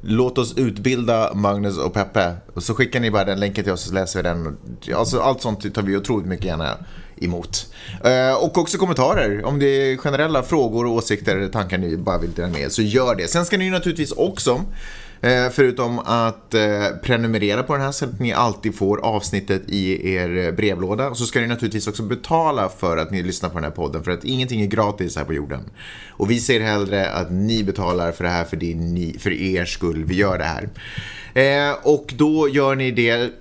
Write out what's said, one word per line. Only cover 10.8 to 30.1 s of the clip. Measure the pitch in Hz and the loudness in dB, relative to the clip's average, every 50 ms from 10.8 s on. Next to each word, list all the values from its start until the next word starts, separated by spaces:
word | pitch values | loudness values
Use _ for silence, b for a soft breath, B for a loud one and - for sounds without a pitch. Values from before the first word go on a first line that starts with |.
| 120 | 0
och | 120 117 | 2 0
åsikter | 117 110 - 110 104 - - 101 | 0 0 0 -2 0 0 0 0
eller | 95 98 92 | 0 0 -2
tankar | - 113 101 90 92 92 | -2 -2 -2 -2 -2 -2
ni | 92 87 80 | -2 -2 -2
bara | 85 - - 90 - | -2 0 0 0 0
vill | - 85 80 | 0 -2 -4
dela | - - 90 | -4 -4 -4
med | 85 73 | -2 -4
er, | 69 67 | -4 -2
så | - - 110 | 0 0 0
gör | 104 104 131 127 123 113 | 4 4 4 4 4 2
det. | 95 87 85 | 0 0 0
Sen | - 170 175 | 0 0 2
ska | 175 - 190 | 2 0 0
ni | 190 | 0
ju | 185 | 0
naturligtvis | 185 180 180 180 160 165 151 - - | 0 0 0 0 0 0 -2 -4 0
också, | - - 156 - - - 139 123 131 190 - B B B B B B B B B B | 0 0 0 2 0 2 2 2 2 0 -4 B B B B B B B B B B
eh, | B 120 127 127 127 127 123 | B 4 4 4 4 2 4
förutom | - 139 127 120 123 123 120 120 117 | 4 4 4 4 2 -2 -2 -2 -2
att, | - - 113 117 117 113 110 - - - - | 0 0 2 2 2 2 0 -4 -10 0 2
eh, | 113 107 104 104 104 104 98 - - - | 4 4 4 2 2 0 0 -2 -2 0
prenumerera | - 127 117 117 113 113 107 98 101 101 117 127 | 0 2 2 2 2 2 2 2 2 2 2 0
på | - 151 | 0 0
den | 139 135 | 0 0
här | 135 139 | -2 -2
så | - 147 | -4 -4
att | 127 120 104 | -4 -4 -2
ni | 127 117 98 | -2 0 2
alltid | 76 120 117 101 - - 113 98 | 2 2 2 0 -2 -4 -4 -2
får | - 98 95 104 101 - | 0 2 2 2 2 2
avsnittet | 117 110 104 95 - - 101 98 - 101 95 87 - | 0 0 0 -2 0 -2 -2 0 0 -2 -2 0 -2
i | - 101 95 92 95 - - 92 95 | -2 -2 0 0 -2 0 0 -2 0
er, | 92 90 87 87 92 | 0 0 0 0 0
eh, | 90 85 82 | 0 -2 0
brevlåda, | 87 107 104 95 87 95 92 104 110 131 139 123 | 0 0 0 0 0 -2 -2 0 0 -2 -2 -2
så | 117 123 | -4 -4
ska | 110 - 131 | 0 0 0
ni | 117 | 0
naturligtvis | 117 120 113 120 107 98 107 98 | 0 -2 -2 -2 -2 -2 -2 -4
också | - 104 - 113 | -4 -6 -4 -4
betala | 101 123 123 - - 165 165 165 156 147 123 101 92 | -4 -4 -6 -4 -2 0 0 2 0 0 0 0 -2
för | - - - 90 85 | -2 -2 -2 0 0
att | 78 80 78 | 0 -2 -2
ni | 95 95 87 | -2 -4 -2
lyssnar | 90 90 - - 90 | -2 -4 -4 -4 -4
på | 85 | -4
den | 87 78 | -4 -6
här | 73 | -6
podden, | 78 - 85 73 76 82 82 | -4 -4 -4 -4 -4 -4 -4
för | 90 | -4
att | 90 87 - | -4 -4 -4
ingenting | - 131 127 127 123 123 110 104 | -4 -2 -2 -2 -2 0 0 0
är | |
gratis | 98 101 113 110 104 104 104 95 85 - | 0 2 0 0 0 0 -2 -4 -4 -4
här | - 71 | -4 -4
på | 69 80 | -4 -4
jorden. | 71 73 71 71 67 - - - B B B B B B B | -4 -4 -6 -8 -10 -10 -12 -16 B B B B B B B
Och | B B - 98 | B B 2 2
vi | 117 120 | 2 2
ser | 113 - 131 113 | 2 2 2 2
hellre | 110 110 107 104 101 95 101 101 95 - | 2 2 2 0 0 0 0 0 0 0
att | 52 82 92 82 87 | 0 -2 -2 -2 0
ni | 92 98 110 113 113 104 | 0 2 2 2 0 0
betalar | 95 92 - 95 87 90 90 85 85 82 | 0 -2 0 0 0 0 0 0 -2 -2
för | - 90 | -2 -2
det | 87 | 0
här, | 87 85 85 | 0 0 -2
för | - - | -2 -4
det | 82 85 85 82 | -4 -2 -2 -2
är | |
ni, | 82 82 85 85 90 87 82 - - | -2 -2 -2 0 -2 -2 -2 -4 -4
för | - 101 90 | -2 -2 -2
er | - 90 95 92 90 87 | 0 0 0 0 0 0
skull | 87 - - - 87 82 80 80 | -2 -4 -2 -2 -2 -2 -2 -2
vi | 78 | -2